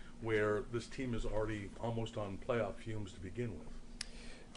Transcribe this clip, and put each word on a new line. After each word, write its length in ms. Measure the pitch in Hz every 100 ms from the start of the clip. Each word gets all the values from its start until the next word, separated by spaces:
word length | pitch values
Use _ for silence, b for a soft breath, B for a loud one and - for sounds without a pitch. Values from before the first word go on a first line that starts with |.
| B B
where 420 | 113 107 107 104 92
this 140 | 117 -
team 260 | - 131
is 120 | 113 110
already 440 | 104 110 107 98 -
almost 380 | 117 113 110 110
on 200 | 101 95 -
playoff 300 | 120 98 -
fumes 380 | 117 107 95
to 60 | -
begin 300 | 92 117 120
with? 160 | 85 - - - - B B B B B